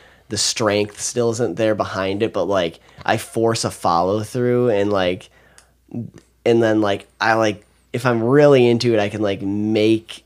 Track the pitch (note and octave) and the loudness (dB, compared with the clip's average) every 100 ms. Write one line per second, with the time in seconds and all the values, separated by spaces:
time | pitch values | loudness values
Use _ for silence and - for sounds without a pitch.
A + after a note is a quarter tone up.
0 | - _ - G#2 - - G#2+ G#2 G#2 - | -20 _ -12 -6 -4 -2 0 0 -2 -6
1 | - B2 A#2 A2 A2+ E2 A2 G#2 F#2+ F#2+ | -8 -4 -2 -2 -4 -2 -2 -2 -4 -4
2 | F#2+ G2 A2 G#2 F2 G2 E2+ - _ - | -6 -4 -4 -4 -2 -2 -2 -6 _ -12
3 | - A2 - A#2 A2+ A2+ A2+ - F#2+ E2+ | -2 -2 -2 -2 0 0 -4 -4 0 0
4 | F2+ G#2+ G2+ B2+ B2 B2 B2 G2+ G2+ G2+ | 0 -2 -4 -4 0 0 0 0 0 0
5 | F2+ F#2 - _ _ - _ _ _ A#2+ | -2 -4 -10 _ _ -20 _ _ _ -12
6 | A#2 - _ _ A#2 A#2 A2+ G#2+ G#2 G2+ | -12 -16 _ _ 0 2 4 2 0 -2
7 | - - G#2+ A2+ A2 G2 _ _ _ B2 | -8 -4 0 2 0 -2 _ _ _ -4
8 | B2+ A#2 A2+ C#3+ D3 C3+ A#2+ A#2 A#2+ A2 | 0 0 2 4 6 6 6 2 2 0
9 | G#2 G#2 G#2 G2 G2 G#2 G#2+ A2 G#2+ A2+ | 0 -2 -4 -2 -4 -4 0 2 2 2
10 | - - | -2 -20